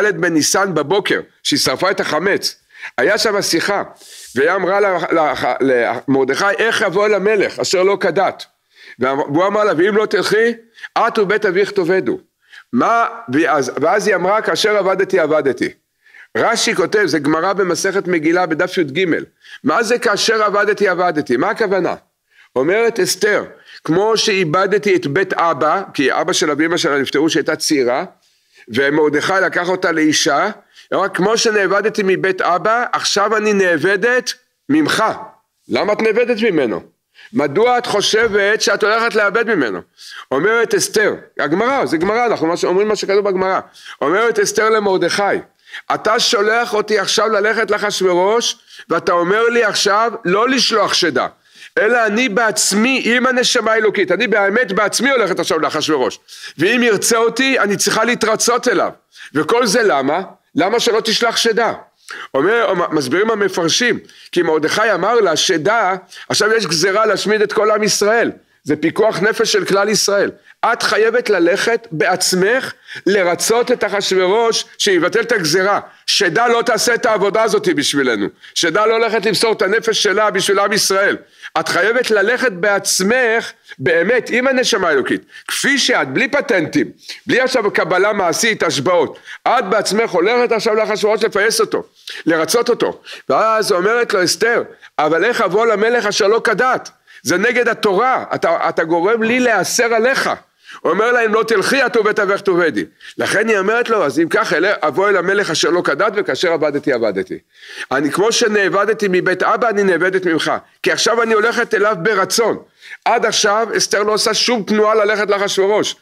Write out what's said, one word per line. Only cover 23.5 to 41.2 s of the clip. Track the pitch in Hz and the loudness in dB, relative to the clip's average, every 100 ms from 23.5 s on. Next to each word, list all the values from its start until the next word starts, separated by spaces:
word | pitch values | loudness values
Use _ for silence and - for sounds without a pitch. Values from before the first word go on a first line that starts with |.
| - - - | -12 -20 -12
"כמו | - 165 214 220 | -2 0 2 2
שאיבדתי | - 196 175 170 196 202 202 180 | 0 0 0 0 2 0 2 0
את | 156 | 0
בית | 143 190 | -2 -2
אבא", | - 170 151 151 180 190 | 0 0 0 0 0 -4
כי | - 135 | -2 0
אבא | - 160 | 0 -2
שלה | 170 165 143 | -2 0 0
ואמא | 165 165 | 0 0
שלה | 165 139 | 0 0
נפטרו | 131 143 156 | 0 0 0
שהייתה | 160 143 156 | 0 -2 -2
צעירה, | - 151 120 127 185 - _ _ _ _ - | 0 0 2 0 -4 -12 _ _ _ _ -8
ומרדכי | 113 139 151 151 147 - | -2 0 2 2 2 0
לקח | 190 180 175 175 | 0 0 -2 -2
אותה | 180 180 | -2 -2
לאישה, | 165 156 143 160 143 | 0 2 2 0 0
היא | 185 208 _ - - | 0 -4 _ -20 -6
אמרה, | 151 196 | -2 -2
"כמו | 196 190 226 | 0 0 2
שנאבדתי | 226 208 190 196 208 214 | 2 2 2 0 0 0
מבית | 190 180 185 185 | 0 0 0 0
אבא, | 156 175 190 226 - | 0 0 0 -2 -2
עכשיו | 151 - - 208 214 | -6 -4 0 0 0
אני | 214 | 0
נאבדת | 202 185 165 185 202 226 254 254 - _ _ - | 2 2 2 0 0 0 -2 -4 -10 _ _ -2
ממך." | 143 156 - 214 156 - - _ _ - | 0 2 0 -2 -2 -10 -20 _ _ -6
"למה | 113 180 | -4 -2
את | 208 | 0
נאבדת | 220 214 233 233 | 0 0 0 0
ממנו? | 226 165 127 87 - _ _ _ - | 0 0 -2 -4 -10 _ _ _ -8
מדוע | 113 147 139 233 247 | -2 0 2 2 2
את | - | 0
חושבת | 208 - 220 226 202 202 214 | -2 0 2 2 2 2 0
שאת | 220 202 | 0 0
הולכת | 208 226 226 | 2 0 0
לאבד | 214 208 196 226 | 0 0 0 0
ממנו?" | 208 123 90 - _ - - - | 0 0 -4 -10 _ -20 -16 -4
אומרת | 131 180 233 220 | -2 0 2 2
אסתר, | 202 - 214 202 104 | 0 0 0 0 -2